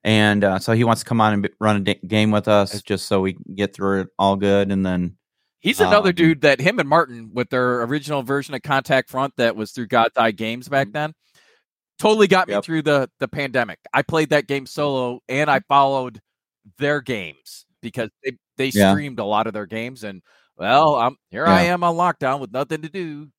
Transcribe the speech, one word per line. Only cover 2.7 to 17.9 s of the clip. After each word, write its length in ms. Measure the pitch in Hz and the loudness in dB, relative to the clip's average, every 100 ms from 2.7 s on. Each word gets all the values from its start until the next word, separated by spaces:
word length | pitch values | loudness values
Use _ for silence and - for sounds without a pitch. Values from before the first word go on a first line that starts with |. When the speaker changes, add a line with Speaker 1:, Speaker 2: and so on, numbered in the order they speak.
Speaker 2:
As 80 | 104 | -4
Speaker 1:
just 240 | - 98 - | -6 -6 -2
so 140 | 98 | 0
we 120 | 95 | 0
can 220 | 90 - 95 | -4 -14 -4
get 180 | 101 | -4
through 280 | - 98 98 | -2 -2 -2
it 60 | 92 - | -4 0
all 180 | 98 98 | 0 2
good. 360 | 101 101 98 | 2 2 2
And 120 | 98 92 | -2 -2
then, 300 | 90 90 - _ _ _ _ | -2 -4 -8 _ _ _ _
Speaker 2:
He's 200 | - - | -4 0
another 300 | 190 208 196 | 4 4 4
Speaker 1:
um, 60 | 175 | 2
Speaker 2:
dude 260 | 165 156 | 2 4
that 180 | 151 135 | 2 4
him 200 | 147 208 | 2 0
and 100 | 143 | 2
Martin, 400 | 156 156 117 113 | 2 0 -6 -12
with 180 | 117 123 | -8 -4
their 320 | 131 123 123 | 0 0 0
original 400 | 117 147 139 147 | -2 -4 -4 -6
version 320 | 123 139 135 131 | -2 -4 -4 -10
of 80 | |
Contact 460 | 147 139 131 135 - | -2 -2 2 0 0
Front 240 | 131 139 - | -4 -4 0
that 180 | 117 107 | 0 0
was 160 | 107 | -8
through 160 | - 113 | -8 0
God's 300 | 123 113 - | 2 2 2
Eye 140 | 113 | 0
Games 360 | 98 110 120 127 | 0 -8 -8 -4
back 200 | 143 127 | -4 -2
Speaker 1:
Mm-hmm. 60 | |
Speaker 2:
then, 200 | 127 151 160 _ _ _ _ _ _ _ _ | -6 -8 -10 _ _ _ _ _ _ _ _
totally 260 | 208 220 196 | 0 4 4
got 200 | 185 180 | 4 2
me 80 | 202 | -2
Speaker 1:
Yep. 80 | 190 | -2
Speaker 2:
through 160 | 160 | -2
the, 280 | 151 143 131 _ | 2 0 0 _
the 80 | 131 | -8
pandemic. 500 | 156 139 127 113 85 - | -6 -2 -2 -2 -6 -4
I 80 | - | -2
played 300 | 135 165 156 | 0 -2 2
that 160 | 151 - | 0 0
game 180 | 139 131 | -6 -6
solo, 540 | - 147 135 123 123 - | -6 -2 -2 -4 -8 -6
and 200 | 131 151 | -4 0
I 80 | 135 - | 0 2
followed 500 | 139 139 135 127 110 _ _ _ _ 107 _ | 2 4 0 -4 -12 _ _ _ _ _ _
their 200 | 143 147 | -2 -2
games 680 | 127 113 87 71 - - _ _ | -4 -8 -8 -14 -20 -20 _ _
because 260 | 117 | -12